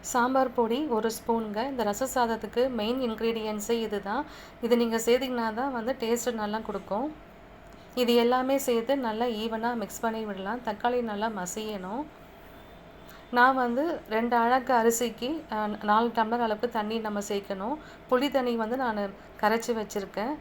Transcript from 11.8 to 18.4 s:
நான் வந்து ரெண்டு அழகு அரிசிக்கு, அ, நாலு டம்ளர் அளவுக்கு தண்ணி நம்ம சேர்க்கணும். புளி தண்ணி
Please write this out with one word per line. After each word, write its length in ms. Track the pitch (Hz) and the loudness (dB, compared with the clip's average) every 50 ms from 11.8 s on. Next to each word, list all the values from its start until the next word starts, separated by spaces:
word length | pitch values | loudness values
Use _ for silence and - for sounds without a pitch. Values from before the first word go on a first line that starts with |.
| 185 185 208 254 311 302 - - - - - - - - - - - - - - - - - - - - - - - - | -8 -6 -6 -6 -8 -8 -12 -20 -20 -20 -20 -20 -20 -20 -20 -20 -20 -20 -20 -20 -20 -20 -20 -20 -20 -20 -20 -20 -14 -2
நான் 260 | - 247 240 262 269 | 4 6 6 6 6
வந்து 280 | 262 247 240 240 247 302 339 320 - - - | 4 2 2 2 0 0 0 -2 -4 -6 -2
ரெண்டு 240 | 220 220 233 240 247 | -2 0 0 2 2
அழகு 360 | 233 233 233 254 262 240 - 254 | 4 4 4 4 2 2 4 2
அரிசிக்கு, 560 | 233 226 233 233 - 247 233 226 - 233 254 320 320 - - | 6 6 4 4 4 0 -2 -2 -4 -4 -4 -4 -6 -6 -6
அ, 40 | 220 214 214 208 214 208 | -4 -4 -2 -2 -4 -4
நாலு 260 | 208 208 208 220 233 240 233 | 2 4 4 4 4 4 2
டம்ளர் 300 | 233 220 220 233 240 240 | 2 2 2 2 0 2
அளவுக்கு 220 | 220 214 214 - 233 | 0 0 0 -2 -2
தண்ணி 260 | - 226 208 214 220 226 | -2 -2 -2 -2 -2 -2
நம்ம 220 | 214 214 208 202 | -2 -2 -4 -4
சேர்க்கணும். 560 | 196 - 208 202 202 - 196 190 190 240 294 311 - - - - - | -2 -2 -4 -4 -2 -4 -6 -4 -4 -4 -4 -6 -8 -16 -20 -20 0
புளி 220 | - 254 247 269 277 | 2 2 4 4 4
தண்ணி 220 | 269 277 | 2 2